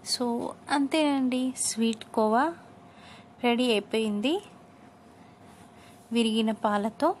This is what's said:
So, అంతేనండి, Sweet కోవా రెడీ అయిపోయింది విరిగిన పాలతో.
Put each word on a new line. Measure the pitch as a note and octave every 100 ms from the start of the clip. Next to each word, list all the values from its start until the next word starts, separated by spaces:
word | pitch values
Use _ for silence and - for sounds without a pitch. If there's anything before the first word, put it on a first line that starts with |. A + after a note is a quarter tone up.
| -
So, | - B3 A#3+ - - - C#4+
అంతేనండి, | C#4 D#4+ D4 C#4 B3+ B3+ C4 B3+ -
Sweet | A3 A3+ A3 - -
కోవా | G#3+ A3+ D4+ E4+ - - - - - - - - A#3+
రెడీ | A#3+ B3+ G#3
అయిపోయింది | G3+ A3 A3 G#3 B3 F#4 - - - - - - - - - - - - - - - - - A3+
విరిగిన | A3+ A3 A3 G#3+ A3
పాలతో. | G#3 G#3+ - D#4 G4+